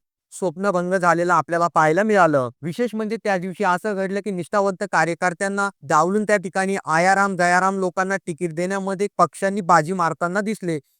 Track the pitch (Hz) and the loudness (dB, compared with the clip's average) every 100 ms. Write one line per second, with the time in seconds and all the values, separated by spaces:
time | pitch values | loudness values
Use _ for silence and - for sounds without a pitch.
0 | _ _ _ - 185 156 202 180 180 185 | _ _ _ -6 -6 -2 -2 0 0 0
1 | 175 165 175 170 151 170 170 170 156 165 | 2 2 2 0 0 0 0 2 2 2
2 | 220 202 165 143 123 - 156 170 240 220 | 2 4 4 2 -2 -6 -8 -4 -4 -4
3 | 214 220 214 190 185 175 190 180 220 190 | -8 -6 -4 -4 -4 -4 -2 0 -2 -4
4 | 190 196 214 180 160 208 196 185 202 175 | -4 -4 -6 -6 -2 0 0 -2 -2 0
5 | 160 170 180 170 196 202 202 - 139 156 | 0 0 -2 -2 -4 -2 -4 -4 0 2
6 | 170 208 208 208 175 196 190 196 - 160 | 2 0 0 0 0 -4 -2 -2 0 2
7 | 180 196 196 180 175 180 190 196 185 190 | 4 4 2 2 2 4 2 0 -2 -2
8 | 190 196 - 160 175 156 180 196 190 190 | -2 -4 -6 -6 -6 -4 -4 -4 -4 -4
9 | 202 - 170 - 196 196 170 170 156 190 | -4 0 0 0 -4 -2 2 2 2 -2
10 | 165 156 175 190 208 214 175 156 - | -2 -2 -4 -2 -4 -6 -6 -6 -8